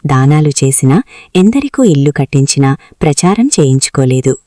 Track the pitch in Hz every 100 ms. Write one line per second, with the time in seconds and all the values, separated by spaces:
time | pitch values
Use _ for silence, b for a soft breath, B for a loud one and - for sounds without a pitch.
0 | - 135 135 151 151 - 135 135 131 156
1 | - B B 185 190 277 277 - 247 143
2 | 143 143 139 139 139 - 135 135 b b
3 | 156 143 175 208 254 - 143 135 - -
4 | 131 131 131 131